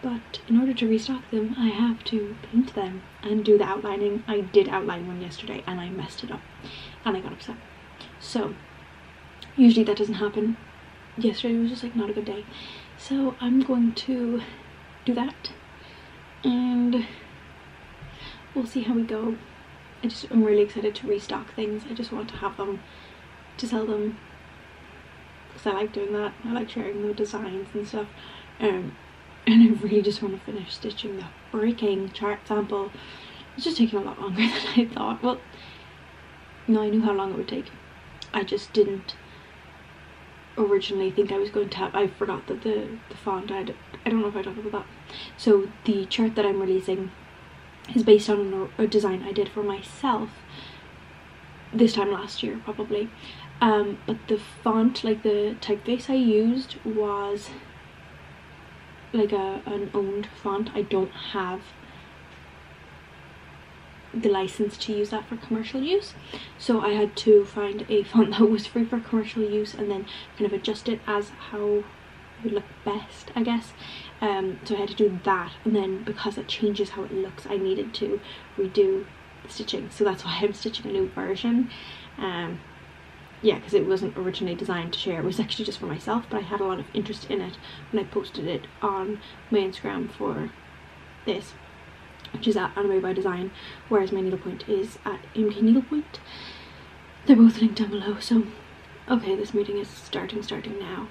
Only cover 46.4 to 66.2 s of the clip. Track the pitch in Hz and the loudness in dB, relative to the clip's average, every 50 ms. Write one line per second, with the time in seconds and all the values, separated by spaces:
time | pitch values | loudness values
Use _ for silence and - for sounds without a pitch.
46.4 | 208 202 196 190 190 185 185 185 - - 190 190 190 185 - - - - - - | 2 2 2 2 2 2 2 2 2 0 -2 -2 -2 -6 -8 -14 -20 -20 -20 -20
47.4 | - - - - - - - - - - - 247 220 - 208 208 208 - 208 202 | -20 -20 -20 -20 -20 -20 -20 -18 -14 0 2 2 10 10 10 10 10 4 2 2
48.4 | 202 190 190 190 190 190 - - 220 208 220 214 214 196 185 185 190 196 196 208 | 2 0 -2 -2 -4 -4 0 0 0 4 4 4 4 4 0 0 -4 -4 -2 -2
49.4 | 202 196 - 214 208 202 196 196 190 - - - - 269 233 - 220 226 - - | -2 -2 -2 -4 -2 -2 -4 -4 -8 -14 -10 -4 0 0 0 0 -2 -6 -10 -18
50.4 | - - - - - - - - - - - - - - - - - - - - | -20 -18 -18 -18 -16 -18 -18 -20 -20 -20 -20 -20 -20 -20 -20 -20 -20 -20 -20 -20
51.4 | - - - - - - - 226 240 220 - 214 196 202 202 185 196 202 - - | -20 -20 -20 -20 -16 -6 4 6 6 6 6 2 0 0 0 -2 -4 -8 -8 -6
52.4 | - 214 202 226 - - 208 - 208 - 208 208 214 226 - - - - - - | -6 -6 -6 -8 -8 -8 -6 -6 -4 -2 -2 -2 -2 -4 -8 -16 -18 -18 -18 -18
53.4 | - - - - 240 226 214 208 208 202 202 - - - 220 226 - - 170 - | -18 -18 -2 2 4 4 6 4 2 0 -2 -6 -4 -6 -6 -6 -2 -2 -2 -2
54.4 | - - - - - 240 220 226 220 247 254 - - 226 214 214 - 220 208 208 | -2 -10 -18 -4 -2 0 2 4 4 4 2 2 0 0 0 2 2 2 2 2
55.4 | 208 214 226 - - - 208 202 - - 240 247 - - 269 262 254 233 214 208 | 2 0 -2 -6 -2 -2 -2 -2 0 -2 -2 -2 0 0 2 4 6 6 6 6
56.4 | 220 226 247 262 262 - - - - 226 214 214 208 202 202 202 202 202 202 202 | 6 4 2 2 -2 -6 -12 -10 -6 -4 0 0 0 0 0 -2 -2 -4 -4 -6
57.4 | - - - - - - - - - - - - - - - - - - - - | -6 -12 -16 -16 -18 -18 -20 -20 -20 -20 -20 -20 -20 -20 -20 -20 -20 -20 -20 -20
58.4 | - - - - - - - - - - - - - - - 233 208 208 208 196 | -20 -20 -20 -20 -20 -20 -20 -20 -20 -20 -20 -20 -16 -2 2 2 4 4 2 0
59.4 | 190 196 190 196 - - 208 202 202 190 - 208 196 196 196 202 208 - - - | 0 -2 -4 -6 -6 -6 -4 -4 -4 -2 -2 -2 0 0 -2 -4 -6 -6 -12 -6
60.4 | - 208 196 202 220 226 - 208 202 202 - 190 190 190 - - - - - 202 | -4 -2 -2 -2 -2 -2 -2 -4 -2 0 0 0 0 -2 -4 -12 -12 -6 -4 -4
61.4 | 185 180 180 - - - - - - - - - - - - - - - - - | -4 -4 -6 -8 -10 -14 -20 -20 -20 -20 -20 -20 -20 -20 -20 -20 -20 -20 -20 -20
62.4 | - - - - - - - - - - - - - - - - - - - - | -20 -20 -20 -20 -20 -20 -20 -20 -20 -20 -20 -20 -20 -20 -20 -20 -20 -20 -20 -20
63.4 | - - - - - - - - - - - - - - - 233 220 208 202 190 | -20 -20 -20 -20 -20 -20 -20 -20 -20 -20 -20 -20 -20 -10 -8 2 4 4 4 4
64.4 | 190 190 - - 214 202 - - - - 214 208 208 208 220 214 214 - 240 226 | 2 -2 0 -2 -2 -2 -2 -6 -6 -4 -2 -2 -2 -2 -2 -6 -6 -6 -10 -12
65.4 | - - 226 220 220 - - 262 269 311 359 403 415 - - - | -4 -4 -4 -4 -4 -4 -4 -4 0 2 2 0 0 -2 -16 -18